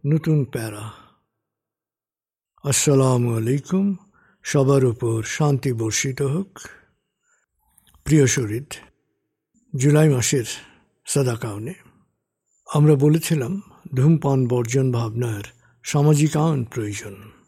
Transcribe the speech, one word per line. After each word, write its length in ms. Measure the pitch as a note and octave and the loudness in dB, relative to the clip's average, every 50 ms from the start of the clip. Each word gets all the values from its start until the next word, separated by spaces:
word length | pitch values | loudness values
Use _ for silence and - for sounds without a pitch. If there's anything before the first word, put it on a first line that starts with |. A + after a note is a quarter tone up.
| - | 0
নতুন 380 | C#3+ D3+ D#3+ - D#3+ D#3 D3+ C3+ | 0 0 0 2 2 0 0 0
প্যারা। 480 | - - B2+ A2+ A2 G2+ G2+ G#2+ A2 - - - _ _ _ _ _ _ _ _ _ _ _ _ _ _ _ _ _ _ _ _ _ _ _ _ _ _ _ _ _ _ _ _ | -2 -6 -10 -8 -8 -10 -12 -14 -16 -16 -18 -20 _ _ _ _ _ _ _ _ _ _ _ _ _ _ _ _ _ _ _ _ _ _ _ _ _ _ _ _ _ _ _ _
আসসালামু 720 | D3 C3+ - - D3+ C#3 C3+ C3+ C3 B2+ B2 A#2+ A#2+ A#2 | -4 -2 0 2 2 4 4 4 4 2 2 0 0 -2
আলাইকুম, 600 | A2+ A2+ A2+ C3 C#3+ C#3 - F3 F#3+ G3 G3+ G3 F3+ _ _ _ _ _ _ _ _ _ | -2 -2 0 -2 -2 -2 -2 -2 0 0 0 -2 -4 _ _ _ _ _ _ _ _ _
সবার 420 | - - D3 C3+ C3 C#3 C#3 C3 | -2 0 2 2 4 4 4 2
উপর 380 | B2+ A2 - - A#2 A2+ A2 G#2+ | 2 0 -2 -4 -4 -2 -4 -4
শান্তি 500 | - - - D#3 D3 C#3+ C3 - C#3 B2 | -6 -4 -2 0 0 0 0 -2 -4 -4
বর্ষিত 500 | A2+ A2+ A2 G#2+ - - C#3 C3 - C#3+ | -2 -4 -4 -2 -2 -4 -4 -4 -4 -4
হোক। 360 | C3+ C#3 E3+ G3 - _ - - - - - _ _ _ _ _ _ _ _ _ _ _ _ _ _ _ _ _ _ _ _ _ _ _ _ _ | -2 -2 -4 -6 -8 _ -20 -20 -20 -20 -20 _ _ _ _ _ _ _ _ _ _ _ _ _ _ _ _ _ _ _ _ _ _ _ _ _
প্রিয় 220 | - D3 D#3 C#3 | 2 4 4 4
শরীদ, 400 | B2 - - B2 G#2 G#2+ A#2 C#3+ _ - - - _ _ _ _ _ _ _ _ _ _ _ _ _ _ _ _ _ - | 4 2 -2 -4 -4 -6 -8 -8 _ -18 -20 -20 _ _ _ _ _ _ _ _ _ _ _ _ _ _ _ _ _ -8
জুলাই 320 | C#3 B2 D3 D3 D3+ D#3 D#3 | 0 2 4 4 6 6 4
মাসের 360 | C#3 B2 A2+ - - C#3 A2+ - - - - - _ _ _ _ _ _ _ | 4 2 0 0 -2 -2 -2 -4 -10 -14 -16 -20 _ _ _ _ _ _ _
সাদাকাওনে 680 | - - D3 C3+ B2+ A#2 A2+ - A#2 G2+ G#2 A2 C#3 F#3 - _ - _ _ _ _ _ _ _ _ _ _ _ _ _ _ _ - - | -4 -2 0 0 0 -2 -4 -6 -10 -10 -10 -12 -12 -14 -14 _ -20 _ _ _ _ _ _ _ _ _ _ _ _ _ _ _ -4 0
আমরা 200 | D3+ D3 D3+ D3+ | 4 4 6 4
বলেছিলাম 680 | C3+ C#3 D3+ D#3 E3 D#3+ - E3 D3+ B2 A2+ F#3 G3 - - - _ _ - C#3 | 4 4 2 2 2 0 -2 -2 -2 -2 -4 -6 -8 -10 -14 -20 _ _ -8 -2
ধূমপান 520 | B2+ B2+ D3+ E3 D3+ - C#3+ C#3 C3 B2+ | 2 4 4 4 4 2 0 0 2 2
বর্জন 460 | A#2 B2 B2 A#2+ A2+ A#2+ C#3 C3 C3 A#2+ | 0 0 -2 -2 0 0 0 0 0 0
ভাবনার 500 | A#2 A#2 A2+ A2 A#2 B2 A#2+ G#2+ G2+ G#2 - _ _ _ _ _ _ _ | -2 -4 -4 -4 -6 -6 -6 -6 -8 -10 -16 _ _ _ _ _ _ _
সামাজিকায়ন 800 | - - D3+ C#3+ D3+ D#3 C#3+ D3+ D3+ - D3+ D3+ E3 D#3 C#3 A#2+ | -4 -2 2 4 4 4 4 2 0 0 0 -2 0 -2 -2 -4
প্রয়োজন। 680 | A2 - B2 A2 G#2 G2+ G2+ - G#2+ G2 F#2+ - A2 - _ _ | -6 -8 -8 -8 -8 -8 -10 -12 -14 -16 -16 -20 -20 -20 _ _